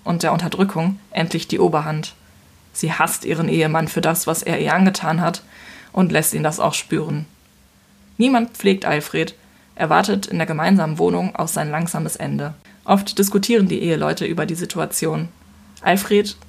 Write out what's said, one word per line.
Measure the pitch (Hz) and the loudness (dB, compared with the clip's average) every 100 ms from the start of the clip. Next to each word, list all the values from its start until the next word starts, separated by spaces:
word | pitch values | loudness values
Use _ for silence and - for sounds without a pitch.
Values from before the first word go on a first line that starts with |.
und | - 170 | -4 0
der | 165 | 2
Unterdrückung, | 160 170 - 196 160 170 196 - | 2 0 0 0 2 -2 -2 -6
endlich | - 165 165 - | -4 -2 -2 -2
die | 202 | 2
Oberhand. | 180 160 156 156 156 - _ - _ _ _ | 2 2 -2 -4 -6 -12 _ -20 _ _ _
Sie | - 160 | -6 -4
hasst | - 160 - | 0 0 -2
ihren | - 160 156 | -4 -2 0
Ehemann | 160 156 156 160 | 2 2 0 -2
für | - | -2
das, | 156 165 - | 0 0 -2
was | 165 | -4
er | - 165 | -2 -2
ihr | 156 | 0
angetan | 170 190 190 160 165 | 4 4 2 -2 0
hat, | 170 175 - - - - - | 0 -2 -10 -20 -20 -20 -8
und | - 180 | 0 2
lässt | 156 156 | 2 0
ihn | 147 | 0
das | 151 151 | -2 2
auch | 151 | 0
spüren. | - - 156 156 147 151 _ _ _ _ _ _ _ _ - | 0 -4 -4 -2 -6 -8 _ _ _ _ _ _ _ _ 0
Niemand | 247 254 233 | 2 4 0
pflegt | - 196 196 | 0 0 2
Alfred. | - 147 - 160 160 - _ _ _ - | 0 -2 -2 -4 -4 -6 _ _ _ -4
Er | 156 | 2
wartet | 160 196 196 - | 2 2 0 -2
in | 170 | -4
der | 160 | -2
gemeinsamen | 156 170 196 156 156 | -2 4 4 4 0
Wohnung | 175 175 185 - | 0 0 -2 -4
auf | 165 | -4
sein | - 151 | -4 -4
langsames | 151 170 156 156 - | -4 -4 -4 -6 -6
Ende. | 139 143 143 156 - - | -4 -4 -6 -10 -20 -8
Oft | - 196 202 - | 2 2 2 0
diskutieren | 202 202 196 233 190 | 2 2 2 4 4
die | 160 | 2
Eheleute | 170 156 151 160 170 | 0 0 0 -2 -2
über | 165 151 | -2 -4
die | 165 | -4
Situation. | 180 175 156 - 160 156 165 - - - - - | -6 -6 -6 -4 -4 -4 -6 -10 -20 -20 -20 -6
Alfred | - 190 - 208 208 - | 0 0 2 2 2 -4